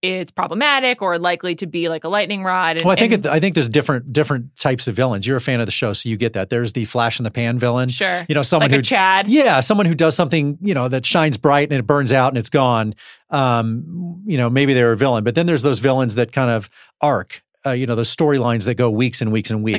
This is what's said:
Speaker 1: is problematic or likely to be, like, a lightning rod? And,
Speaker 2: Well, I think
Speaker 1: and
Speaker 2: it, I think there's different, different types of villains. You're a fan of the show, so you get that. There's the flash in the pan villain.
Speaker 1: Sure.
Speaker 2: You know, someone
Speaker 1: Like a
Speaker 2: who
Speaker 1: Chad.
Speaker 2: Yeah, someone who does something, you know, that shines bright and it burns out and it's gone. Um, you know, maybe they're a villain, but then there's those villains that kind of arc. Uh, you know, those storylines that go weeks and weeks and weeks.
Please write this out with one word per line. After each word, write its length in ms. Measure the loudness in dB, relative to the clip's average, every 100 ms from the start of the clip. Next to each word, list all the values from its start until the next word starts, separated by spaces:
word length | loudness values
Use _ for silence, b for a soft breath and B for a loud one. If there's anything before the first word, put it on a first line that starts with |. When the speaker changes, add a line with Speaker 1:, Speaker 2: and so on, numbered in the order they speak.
Speaker 1:
is 300 | -4 -4 -6
problematic 720 | -6 -4 0 0 2 0 -2
or 180 | -2 -2
likely 340 | -2 -2 -4 -6
to 120 | -6
be, 220 | -4 -4
like, 160 | -4 -4
a 20 |
lightning 340 | -2 -2 -4
rod? 340 | -2 -2 0 2
And, 80 | 2
Speaker 2:
Well, 80 |
I 20 | 4
think 160 | 4
Speaker 1:
and 120 | 2 2
Speaker 2:
it, 40 |
I 100 | 0
think 140 | 2 0
there's 120 | 0
different, 460 | 0 0 -2 -2
different 420 | -2 0 -2 -6 -6
types 320 | -2 -2 -2
of 80 | -2
villains. 320 | 0 -2 -2
You're 80 | -2
a 40 |
fan 180 | -2 -2
of 60 | -2
the 60 |
show, 200 | -4 -4
so 160 | -4 -4
you 80 | -4
get 160 | -2
that. 160 | -4 -4
There's 220 | -2 -2
the 120 | -4 -4
flash 340 | -2 -2 -2
in 40 | -6
the 60 |
pan 280 | -4 -4 -2
villain. 300 | 0 0 -2
Speaker 1:
Sure. 360 | -2 -2 -2 -2
Speaker 2:
You 60 | -2
know, 60 |
someone 280 | 2 2 4
Speaker 1:
Like 40 | 2
a 20 |
Speaker 2:
who 40 |
Speaker 1:
Chad. 440 | 2 2 4 4 4
Speaker 2:
Yeah, 320 | 4 4 4
someone 260 | 4 2 2
who 100 | 2
does 200 | 2 2
something, 420 | 0 0 -2 -4
you 120 | -4
know, 140 | -2 -2
that 180 | -2 0
shines 300 | 2 2 2
bright 320 | 2 4 2
and 80 | 0
it 60 | 0
burns 280 | 0 2
out 160 | 2 2
and 80 | 0
it's 120 | 0
gone. 460 | 2 2 2 -2 -8 B B _
Um, 920 | -2 0 0 0 -4 -8 -10 -10 -10 -4
you 120 | -2
know, 120 | 0
maybe 240 | 2 2
they're 180 | 4 2
a 40 | 2
villain, 260 | 2 2
but 120 | 0 0
then 100 | 2
there's 160 | 2
those 180 | 0 2
villains 360 | 2 2 0 0
that 160 | -2
kind 180 | 0 0
of 200 | 0 -4 b b _
arc. 420 | 0 0 -4 -16 _ _ -4
Uh, 60 |
you 140 | -2 -2
know, 80 |
those 220 | -2 -2 0
storylines 500 | 2 2 0 0 0
that 100 | 0
go 140 | 0
weeks 300 | 2 0 -2
and 120 | -2
weeks 160 | -2 -2
and 100 | -4
weeks. 140 | -2